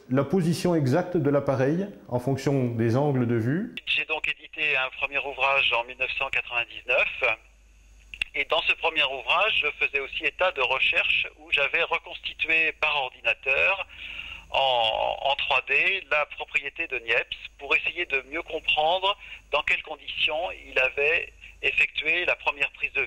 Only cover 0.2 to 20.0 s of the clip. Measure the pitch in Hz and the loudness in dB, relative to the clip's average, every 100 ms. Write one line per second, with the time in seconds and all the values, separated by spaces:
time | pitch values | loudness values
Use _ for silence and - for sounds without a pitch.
0.2 | 139 196 165 170 180 170 135 147 175 175 | 2 2 2 2 2 2 4 2 2 2
1.2 | 139 143 143 127 131 165 202 - - 123 | 4 2 2 2 2 2 -2 -8 -6 -2
2.2 | 139 135 - 139 123 113 117 120 147 131 | 0 0 2 2 2 2 2 4 4 2
3.2 | 120 117 113 156 233 - - 175 151 156 | 2 2 2 0 -2 -6 -2 -2 -2 -4
4.2 | 147 151 156 - 151 135 131 - 139 143 | -4 -6 -10 -4 0 0 -2 -4 -4 -4
5.2 | 131 127 135 139 131 120 120 123 127 - | -4 0 2 4 4 2 -2 -4 -6 -4
6.2 | 135 131 - 120 117 107 - 131 202 - | -4 -4 -4 -4 -6 -8 0 2 2 0
7.2 | 127 110 - - _ - - - - - | 0 -2 -6 -20 _ -20 -20 -20 -20 -10
8.2 | - 147 143 156 170 175 165 160 143 135 | -6 -4 -2 0 0 0 0 0 0 -2
9.2 | 117 160 214 - 151 - 143 139 135 - | 0 2 2 2 0 0 -2 -2 -4 -4
10.2 | 151 - 185 156 123 131 - 170 202 - | -4 0 0 2 0 2 2 2 2 0
11.2 | - - 156 147 139 156 160 165 - 170 | -2 -8 -2 0 2 2 0 -2 -4 -12
12.2 | - - 151 160 160 - 151 147 127 - | -12 -6 0 2 2 0 -2 0 -4 -4
13.2 | 117 110 135 139 175 190 - - - - | -2 -2 0 2 2 0 -6 -14 -14 -12
14.2 | - - - - 135 123 113 110 117 - | -12 -16 -6 0 2 2 2 2 0 0
15.2 | 135 139 - 131 - 139 170 190 151 147 | 0 0 0 0 2 2 2 0 0 0
16.2 | 147 - 151 151 143 - 165 127 117 120 | 0 -6 -6 -4 -4 -6 -6 -6 0 0
17.2 | - - - - 143 156 - 156 175 139 | 0 -6 -12 -12 -2 -2 0 -4 -4 -4
18.2 | 131 156 - 160 - - 156 185 190 202 | -4 -8 -8 -6 0 2 2 2 0 -2
19.2 | - - - 143 - 175 147 156 | -8 -18 -4 -2 0 -2 -2 -12